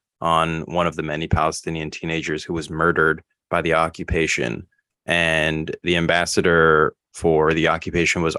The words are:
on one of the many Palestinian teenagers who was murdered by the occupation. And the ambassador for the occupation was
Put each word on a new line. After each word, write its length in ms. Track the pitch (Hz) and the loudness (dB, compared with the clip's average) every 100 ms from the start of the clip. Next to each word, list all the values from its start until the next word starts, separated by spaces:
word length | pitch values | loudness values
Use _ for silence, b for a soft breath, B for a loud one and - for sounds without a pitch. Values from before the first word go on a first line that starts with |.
| _ _ | _ _
on 440 | 85 82 82 80 | 0 2 2 -2
one 220 | - 87 85 | -4 -2 -2
of 120 | 82 | -2
the 60 | |
many 240 | 78 76 80 | -6 -6 0
Palestinian 600 | 76 80 - - 82 78 | 0 0 -2 -6 -6 -8
teenagers 520 | - 85 82 78 76 | -8 -6 -6 -4 -6
who 100 | - | -6
was 160 | 85 73 | -6 -6
murdered 540 | 78 82 80 80 78 - _ _ | 0 0 2 2 0 -6 _ _
by 120 | 85 | -2
the 120 | 82 | 0
occupation. 920 | 80 82 - 90 85 80 - 62 53 90 _ _ _ - | 2 0 -4 -4 -2 0 -2 -4 -6 -10 _ _ _ -2
And 680 | 85 82 80 78 78 80 - | 0 2 2 0 -2 -4 -6
the 120 | 85 87 | -2 0
ambassador 1000 | 82 85 85 - 90 85 80 78 76 - _ | 2 0 0 0 2 4 6 6 4 -2 _
for 400 | - 85 78 78 | -4 2 2 2
the 160 | 80 80 | 2 2
occupation 540 | 82 - 85 82 90 | 0 -2 -2 0 0
was 120 | 82 | -2